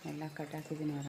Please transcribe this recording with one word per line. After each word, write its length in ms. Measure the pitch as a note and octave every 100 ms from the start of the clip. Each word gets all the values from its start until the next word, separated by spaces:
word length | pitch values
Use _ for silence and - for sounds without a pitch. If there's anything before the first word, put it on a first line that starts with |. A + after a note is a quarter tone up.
| D#3+
ಎಲ್ಲ 180 | D3 D#3 D3
ಕಟ್ಟಾಕಿದ್ದೀನಿ 560 | D3 D#3 D3+ D#3 D3+
ಹೊರ. 140 | C#3+